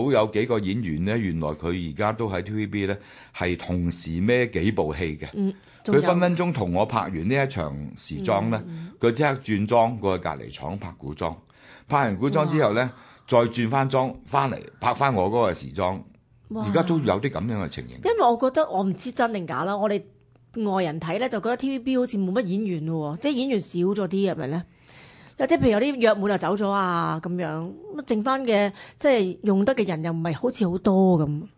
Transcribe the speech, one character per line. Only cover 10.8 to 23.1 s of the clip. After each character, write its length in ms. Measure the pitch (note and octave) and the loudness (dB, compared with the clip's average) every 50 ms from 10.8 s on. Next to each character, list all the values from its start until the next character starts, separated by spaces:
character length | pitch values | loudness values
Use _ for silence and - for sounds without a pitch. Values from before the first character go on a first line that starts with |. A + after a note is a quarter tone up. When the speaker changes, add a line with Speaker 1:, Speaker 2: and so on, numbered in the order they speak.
| G2 F2 - - | -10 -12 -12 -12
Speaker 1:
古 160 | C2+ C#2 D2+ | -12 -10 -6
裝， 200 | - F#2 D#2+ D2+ - - _ _ _ - - - - - - | -4 -4 -4 -6 -8 -14 _ _ _ -20 -20 -20 -20 -6 -2
拍 80 | D3 C#3+ | 0 0
完 140 | C3+ A2 G2 F#2 | 2 0 0 0
古 100 | B2 C#3 | 0 0
裝 180 | C#3+ D#3 D3+ | 2 0 0
之 160 | C#3+ D3+ D#3 | 2 2 2
後 120 | C3+ G#2 G#2 | 2 2 2
呢， 80 | A#2 B2+ B2 - | 2 0 -2 -4
Speaker 2:
哇。 60 | - - - - - _ | -10 -20 -20 -20 -20 _
Speaker 1:
再 120 | - B2+ A#2+ | 2 4 4
轉 320 | A#2+ A#2 A#2 A#2+ A#2 A2 | 4 4 2 0 0 2
返 180 | C3 C#3 C3+ C3 | 2 2 2 2
裝 260 | C3+ C3 C3 C3 - - - | 2 2 2 0 -4 -8 -8
返 240 | - - C#3 C#3 B2+ | -2 0 0 0 0
嚟 80 | F2 - - - - - | -2 -6 -10 -14 -10 -4
拍 140 | F#2+ B2 | -2 -2
返 220 | A#2 - C#3 C#3 A#2+ | 2 2 2 2 2
我 140 | G2 F2+ G2 | 2 2 2
嗰 180 | A2 A#2+ A2+ | 2 2 2
個 80 | F#2 E2+ | 2 0
時 140 | - C#2 C2 | -2 -6 -8
裝。 320 | C2+ G2 F#2 F2+ G2 - - - - _ _ _ _ _ _ - | -4 -2 -2 -2 -2 -4 -10 -16 -20 _ _ _ _ _ _ -10
Speaker 2:
哇。 180 | G#3+ A3 G#3+ G#3 | -8 -4 -2 0
Speaker 1:
而 40 | |
家 100 | G3+ E3 | 2 2
都 160 | F3 F3 E3+ D#3+ | 2 2 0 2
有 200 | C3 G2+ F#2 G#2 | 2 2 2 2
啲 100 | B2 C#3 | 0 -2
噉 100 | - D#2 G2 | -4 -4 -4
樣 80 | A#2+ A2+ | -2 -2
嘅 120 | G#2 F2+ C#2 | -2 -4 -4
情 200 | - - A#1+ A#1+ | -6 -10 -10 -12
形。 80 | B1 - - | -10 -4 -2
Speaker 2:
因 60 | - | 0
為 100 | A#4 G#4+ | 2 4
我 160 | D#4 A#3+ A#3 A#3 | 4 4 4 2
覺 120 | C4+ C4 C4 | 0 0 2
得， 140 | D#4 D#4 - | 0 0 0
我 120 | - F#3+ | 0 0
唔 100 | G3 F#3+ F3+ | 0 -2 -2
知 160 | - - B3 | -4 -8 -6
真 220 | A#3 - A#3+ A3+ | -2 -2 -2 0
定 140 | A3 G3 E3+ | -2 -4 -6
假 180 | D#3 C#3+ C3 E3 | -6 -4 -4 -2
啦， 100 | F#3+ G#3 | -2 -2
我 120 | G3+ G#3 G#3+ | 0 0 0
哋 140 | G#3 G3 G3+ - - _ _ _ _ _ _ _ - A3+ G#3+ G3+ | 0 -2 -4 -8 -18 _ _ _ _ _ _ _ -6 -4 -2 0
外 120 | F#3+ F#3+ F3+ | 0 0 0
人 160 | D#3 D3+ D#3+ | 0 -2 -4
睇 180 | D#3 E3+ D#3 G#3 | -4 -4 -2 -2
呢， 80 | B3+ B3+ | -2 -2
就 120 | A#3+ G3+ | -2 -2
覺 80 | G3 A3+ | -2 -2
得 60 | B3 | -2
T 140 | B3 C4+ C4+ | -2 -2 -2
V 80 | C4+ B3+ | -4 -2
B 180 | A#3+ C4 C4 | -2 0 0
好 80 | B3 B3 | 2 0
似 100 | B3 A#3 G3+ | 0 0 -2
冇 140 | F#3+ F3+ | 0 0
乜 120 | F#3+ B3 A3 | 0 0 0
演 220 | E3+ F#3 G3+ A3 | 0 -2 -2 -2
員 200 | G3 F3 D3+ D#3 | -2 -2 -4 -2
喎， 300 | D#3+ E3 D#3+ D3+ D3 | -2 -2 -2 -2 -4